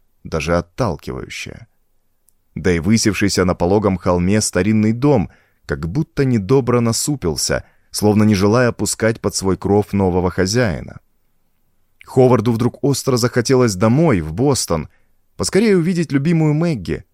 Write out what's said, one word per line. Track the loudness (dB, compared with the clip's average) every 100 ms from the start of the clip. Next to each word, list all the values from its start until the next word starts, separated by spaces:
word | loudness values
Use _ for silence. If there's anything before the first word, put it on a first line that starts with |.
| _ _
даже | -8 -6 -2 -2
отталкивающее. | -2 -4 -4 -4 -8 -10 -12 -14 -14 -16 -20 _ _ _ _ _ _ _ _ -6
Да | 0
и | 0
высевшийся | 2 2 2 0 0 2 0
на |
пологом | 0 0 2 2 0
холме | 0 0 2 0
старинный | 0 0 0 2 2
дом | 0 2 2 0 -8 _ _ -10
как | -8 -6
будто | -6 -6 -2 0
недобро | 0 2 0 2 0
насупился, | 0 -2 -4 -4 -4 -4 -2 -4 -6 _ _
словно | -2 2 4
не | 4
желая | 4 2 2 2
пускать | 0 -6 -2 -2 -2
под | -4 -4
свой | -2 -2
кров | 0 0 0
нового | 0 0 0 -2
хозяина. | 0 0 0 -2 -4 -8 -18 _ _ _ _ _ _ _ _ _ _ -4
Ховарду | 2 4 4 2
вдруг | 0 -2 -2
остро | -2 -2 -2 -2
захотелось | 0 -2 2 2 2 2
домой, | 2 2 2 2
в | -2
Бостон, | -2 0 0 -2 -4 -4 _ _ _ _ -8
поскорее | -4 0 2 2
увидеть | 2 -2 -2
любимую | -2 0 2 2 0
Мэгги, | 0 -4 -6 -8 -10